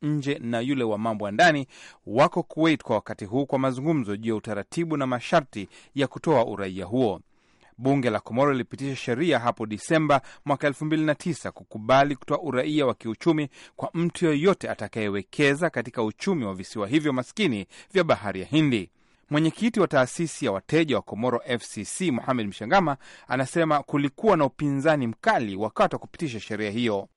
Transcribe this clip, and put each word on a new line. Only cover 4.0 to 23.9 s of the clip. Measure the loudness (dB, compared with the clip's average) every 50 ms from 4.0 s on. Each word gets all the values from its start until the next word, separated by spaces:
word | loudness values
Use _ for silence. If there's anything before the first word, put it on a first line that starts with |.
| 0 -2 -4
juu | -4 -2 -2
ya | -2
utaratibu | -2 -2 -6 -6 -6 -6 -6 -4 -4 -2 -2 -2
na | -2 -2
masharti | -2 -2 -4 -2 2 2 2 2 0 -6 -10 -10 -12 -12 -20 -20 _ -4
ya | -2 -2
kutoa | -2 -2 -2 2 4 4 4 4
uraia | 2 -2 -6 -6 -6 -6 -6 -6
huo. | -2 0 2 2 2 0 -2 -8 _ _ _ _ _ _ _ _ _ _ -4
Bunge | 0 2 2 2 2 2
la | 0 0
Komoro | -2 -2 0 2 4 4 2
lilipitisha | 0 -2 -6 -8 -8 -6 -6 -6
sheria | -6 -4 -2 -2 0 2 2 2 2
hapo | 2 0 0 -2 -2
Disemba | -6 -6 -6 -2 0 2 2 4 4 2 2 0 -2 -16 -8 -4
mwaka | -4 -2 0 0
elfu | -2 -2 -2 -2
mbili | -2 0 0 2
na | 0 0
tisa | -2 -2 -6 -6 -4 -6 -10 -12
kukubali | -12 -16 -14 -12 -6 0 4 4 6 6 4 0
kutoa | -4 -4 -4 -4 -2 -2
uraia | -2 -2 -2 0 0 0 2 2
wa | 0 0
kiuchumi | -2 -4 -8 -6 -2 2 2 2 2 0 -4 _ -16 -20 -20 _
kwa | -10 -10 -6 -4
mtu | -2 -2 -2 -2 0 0
yoyote | 2 2 4 4 2 2 2 -2 -6
atakayewekeza | -6 -6 -8 -8 -6 -4 -4 -2 -2 -4 -6 _ -2 2 2 2 2 2 0 -2
katika | -2 -4 -6 -6 -4 -4 -4
uchumi | -4 -4 -4 -2 -2 0 0 -2
wa | -4 -6
visiwa | -8 -10 -10 -6 -6 -2 0
hivyo | 0 0 2 0 0
maskini | -2 -4 -4 -4 -2 0 0 0 -2 -6 -10 -14 -20 -10 _ 0
vya | 2 2
Bahari | 2 2 0 -2 -4 -6 -6
ya | -4
Hindi. | 0 2 2 4 4 2 0 -2 -6 _ _ _ _ _ _ _ -2
Mwenyekiti | 0 2 2 2 0 0 0 0 2 2
wa | 2 4
taasisi | 4 4 2 2 0 -4 -4 -4 -4 -4 -2
ya | -2 -2
wateja | -2 -2 0 2 2 4 4 2
wa | 0 -2
Komoro | -4 -6 -4 -2 0 0 -2 -2
F | -2 -4 -4 -6
C | -8 -10 -10 -10
C, | -8 -6 -4 -2 0
Mohamed | -2 -2 0 -2 -2 -2 -2
Mshangama, | -4 -6 -8 -2 0 2 2 2 2 -2 -4 -8 -18 -20 -16 -10 -4
anasema | -2 -2 -2 0 0 0 2 2 2 0 -2
kulikuwa | -2